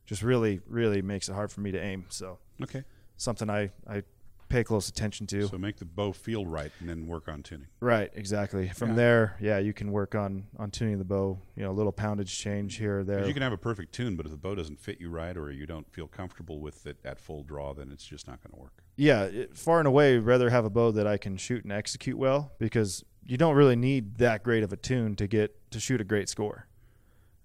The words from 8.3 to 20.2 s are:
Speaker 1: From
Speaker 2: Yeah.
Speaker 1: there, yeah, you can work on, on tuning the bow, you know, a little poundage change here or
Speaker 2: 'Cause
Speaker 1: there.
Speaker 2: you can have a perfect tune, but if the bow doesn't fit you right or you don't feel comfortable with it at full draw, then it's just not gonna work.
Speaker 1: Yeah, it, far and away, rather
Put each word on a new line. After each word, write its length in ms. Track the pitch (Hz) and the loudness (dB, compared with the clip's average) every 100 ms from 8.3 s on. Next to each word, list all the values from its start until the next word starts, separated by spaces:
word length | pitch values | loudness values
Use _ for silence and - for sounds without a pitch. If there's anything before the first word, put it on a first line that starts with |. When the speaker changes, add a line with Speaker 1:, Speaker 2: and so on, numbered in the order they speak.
| 104 101 98 92 | -2 -2 -2 -4
Speaker 1:
From 200 | - 117 | -4 0
Speaker 2:
Yeah. 60 | 113 | 4
Speaker 1:
there, 420 | 120 117 107 98 | 6 6 4 0
yeah, 200 | 104 101 | 0 2
you 140 | 101 | 0
can 180 | 104 104 | -2 -4
work 240 | 104 98 107 | -2 -2 -2
on, 320 | 101 98 104 - | -2 -4 -10 -10
on 140 | 104 | -10
tuning 260 | - 113 101 | -4 -2 -2
the 80 | 92 | 0
bow, 340 | 98 98 95 - - | 0 0 -2 -10 -8
you 60 | |
know, 80 | 98 | -4
a 80 | 98 | 0
little 140 | 104 | 0
poundage 440 | 104 107 104 92 - | 0 -2 -2 -4 -6
change 420 | 107 101 101 104 | -4 -4 -4 -4
here 180 | 107 98 | -2 0
or 40 | |
Speaker 2:
'Cause 60 | 98 | 0
Speaker 1:
there. 200 | 101 101 | 0 0
Speaker 2:
you 60 | |
can 100 | 143 | 0
have 100 | 131 | -2
a 40 | 98 | -2
perfect 360 | 117 101 82 | -4 -4 -6
tune, 220 | - 123 82 | -6 -4 -4
but 100 | 78 | -6
if 60 | |
the 60 | 76 | -8
bow 160 | 92 101 | -6 -6
doesn't 240 | 80 73 | -6 -10
fit 200 | - 92 | -10 -10
you 100 | 85 | -8
right 280 | 82 85 90 | -6 -6 -8
or 140 | 73 | -10
you 160 | 69 76 | -10 -10
don't 200 | 80 73 | -10 -12
feel 160 | - 78 | -14 -14
comfortable 520 | - 92 - 85 76 | -12 -12 -12 -12 -10
with 280 | 76 - 73 | -10 -12 -14
it 100 | 69 65 | -12 -12
at 140 | 67 | -14
full 240 | - 78 | -12 -12
draw, 320 | 71 73 71 69 | -10 -8 -8 -10
then 160 | 67 | -14
it's 140 | 71 - | -16 -16
just 220 | 73 - | -16 -16
not 140 | 64 | -18
gonna 180 | - - | -18 -20
work. 220 | 65 - - - | -20 -20 -12 4
Speaker 1:
Yeah, 300 | 147 117 98 | 6 6 4
it, 300 | 104 - - | -4 -10 -4
far 220 | 165 170 | 2 4
and 100 | 147 | 6
away, 300 | 135 143 | 8 8
rather 320 | 120 | 8